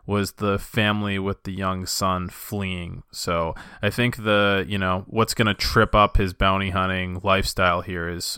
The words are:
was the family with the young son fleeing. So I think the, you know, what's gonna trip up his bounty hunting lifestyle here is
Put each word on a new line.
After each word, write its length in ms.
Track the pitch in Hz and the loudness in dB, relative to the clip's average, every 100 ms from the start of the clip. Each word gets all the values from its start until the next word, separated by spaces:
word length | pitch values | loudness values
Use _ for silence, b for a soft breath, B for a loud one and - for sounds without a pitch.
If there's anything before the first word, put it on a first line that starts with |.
| - | -4
was 280 | 104 98 | -2 -2
the 260 | - 104 98 | -4 -2 -2
family 580 | - - 107 104 101 98 | -2 0 0 0 -2 -2
with 260 | 95 98 | -4 -6
the 100 | - | -8
young 320 | 95 95 92 92 | -6 -4 -4 -6
son 420 | - 98 90 90 | -2 -2 -2 -4
fleeing. 760 | - - 104 95 90 87 90 - | -10 -8 -6 -4 -6 -8 -12 -16
So 460 | - - 85 82 78 B B | -10 -2 -2 -2 -6 B B
I 80 | 104 | -4
think 280 | 110 120 113 | 0 -2 0
the, 480 | 107 104 101 98 92 | 0 2 4 2 -2
you 100 | 101 | -2
know, 280 | 92 92 - | 0 -2 -4
what's 260 | 110 110 | 0 0
gonna 200 | - 107 | 2 2
trip 420 | 98 - 120 107 107 | 2 2 4 6 6
up 220 | 104 - | 6 6
his 160 | 95 | 2
bounty 380 | 85 95 95 98 | 2 2 2 0
hunting 500 | 95 92 92 90 90 | 0 0 -2 -4 -4
lifestyle 560 | 98 95 95 - 90 87 | 2 2 2 2 2 2
here 300 | 92 90 85 | -2 -6 -4
is 280 | 87 - | -6 -6